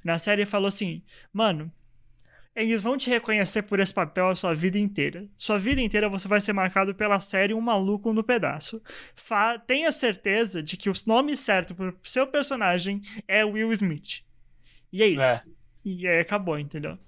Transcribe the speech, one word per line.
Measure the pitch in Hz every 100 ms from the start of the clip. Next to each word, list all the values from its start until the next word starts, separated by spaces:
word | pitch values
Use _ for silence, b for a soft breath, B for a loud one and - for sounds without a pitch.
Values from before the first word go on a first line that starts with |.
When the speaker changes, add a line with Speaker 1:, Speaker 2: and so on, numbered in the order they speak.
Speaker 1:
na | 170 165
série | - 208 202
falou | 202 196
assim, | 196 185 165 - b b
"Mano, | 202 220 156 160 - - - - - b b b
eles | - 226 226
vão | 214 269
te | 247
reconhecer | 240 233 214 190 220
por | 208 196
esse | 190
papel | - 160 - 185
a |
sua | 185 180
vida | 156 185 202
inteira. | 202 202 143 170 208 -
Sua | - 208
vida | 196 269
inteira | 220 208 214
você | 190 190
vai | 208
ser | 202
marcado | 196 185 196 190
pela | 190 208 202
série | - 190 202
Um | 220
Maluco | 233 208 190 202 226
no | 220
Pedaço. | 220 240 147 147 - 226 - B B
Fa-, | B - 214 220 233
tenha | - 269 320
certeza | - 247 185 208 208 226 180
de | 156
que | 180 202
o | 185 220
nome | 226 294 277
certo | - 190 180
pro | 180 185 180
seu | - 254 269
personagem | 285 285 254 190 180 185 202 202 214 -
é | 202 214
Will | 214 226
Smith." | 220 190 151 - - - - - - b b b
E | 185
é | 214
isso. | 139
Speaker 2:
É. | 131 117 - - - -
Speaker 1:
E | 196 180 180
aí | 170
acabou, | 170 208 185 151
entendeu? | 143 156 151 175